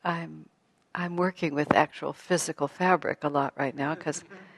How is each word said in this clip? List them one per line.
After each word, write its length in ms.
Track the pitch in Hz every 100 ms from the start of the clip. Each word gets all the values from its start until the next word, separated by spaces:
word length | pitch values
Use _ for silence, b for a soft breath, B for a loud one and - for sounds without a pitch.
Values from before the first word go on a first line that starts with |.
I'm, 440 | 180 170 165 156 151 _ _ _ _
I'm 220 | - 175 175
working 400 | 180 185 165 143
with 180 | 147
actual 380 | - 147 - 143
physical 540 | 147 - 180 - 160 143
fabric 560 | - 180 175 - -
a 60 | 147
lot 240 | 143 139 -
right 180 | 139 135
now 200 | 139 160
'cause 280 | 160 143 - B B